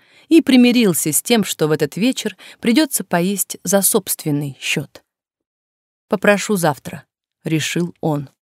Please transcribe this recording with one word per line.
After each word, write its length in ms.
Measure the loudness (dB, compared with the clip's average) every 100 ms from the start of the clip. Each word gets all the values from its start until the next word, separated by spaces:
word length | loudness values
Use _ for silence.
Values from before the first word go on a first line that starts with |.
| _ _ 2
и 140 | 4
примирился 720 | 6 6 6 4 2 2 -2
с 100 | -4
тем, 220 | 0 0
что 240 | 0 -2 -2
в 40 |
этот 240 | 0 -2 -2
вечер 400 | -2 -2 -6 -10 -20 -6
придётся 440 | 0 2 2 -2
поесть 540 | -2 -2 0 -2 -6 -8
за 180 | -2 0
собственный 760 | 2 0 -2 -6 -4 -4 -4 -8
счёт. 440 | -6 -6 -8 -14 _ _ _ _ _ _ _ _ _ _ _
«Попрошу 480 | -2 2 0 0 -2
завтра», 480 | -2 -2 -8 -16 -18 _ _ _
решил 520 | -4 -4 -2 -4 -6 -4
он. 280 | -4 -4 -6 _